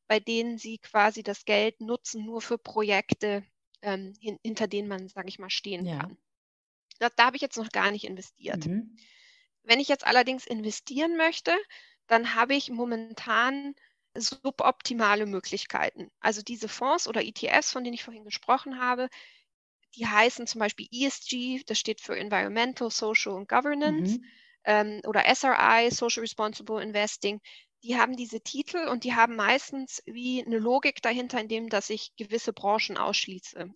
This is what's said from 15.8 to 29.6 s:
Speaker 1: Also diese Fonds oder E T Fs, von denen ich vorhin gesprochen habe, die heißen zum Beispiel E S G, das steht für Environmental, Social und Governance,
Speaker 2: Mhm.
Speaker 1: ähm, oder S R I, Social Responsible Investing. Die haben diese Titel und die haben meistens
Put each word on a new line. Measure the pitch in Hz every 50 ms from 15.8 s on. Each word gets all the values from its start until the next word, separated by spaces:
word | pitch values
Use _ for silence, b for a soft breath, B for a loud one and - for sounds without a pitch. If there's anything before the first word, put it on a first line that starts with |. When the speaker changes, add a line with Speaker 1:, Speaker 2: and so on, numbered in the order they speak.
| 76 - - - - - _ _
Speaker 1:
Also | - 220 208 208
diese | 208 - 240 208 220
Fonds | 214 - - 247 269 320 349 -
oder | 226 226 220 -
E | 220
T | - - -
Fs, | - - 285 294 -
von | - 254 247
denen | 240 240
ich | 233 -
vorhin | 240 226 214 214
gesprochen | 208 - - - - 247 269 - 277 262
habe, | 254 254 247 247 247 254 254 B B B B B B B B _ _ _ _ _ _ _ _ -
die | 233 226
heißen | 220 208 208 226 254 - - 240
zum | - - 226
Beispiel | 214 214 - - 208 -
E | 233 247 277
S | 269 - - - -
G, | 254 247 247 254 254 262 -
das | - 214 -
steht | - 220 214 -
für | - - -
Environmental, | 190 202 208 208 185 196 202 202 226 240 254 254 - 247 226
Social | - - 226 214 226 - - 208
und | 196 185 202
Governance, | - 226 247 277 294 294 285 294 - 311 311 180 190 226
Speaker 2:
Mhm. | 247 B B B B B B B B -
Speaker 1:
ähm, | 208 214 208 208 214 208 214 -
oder | - 208 202 -
S | - 254 - -
R | 262 247
I, | - - 226 226 226 233 240
Social | 254 - 240 233 - 233
Responsible | 226 220 - - 214 214 220 - 214 220 220 214 220
Investing. | 214 208 208 208 214 - - - 202 208 208 B B B B B B _ _ -
Die | 233 247
haben | 240 226 247 262
diese | 247 240 220 220 214
Titel | - - - 269 - - - 349 330 -
und | 254 233 -
die | 247 240
haben | 226 233 240 233
meistens | 220 202 214 247 285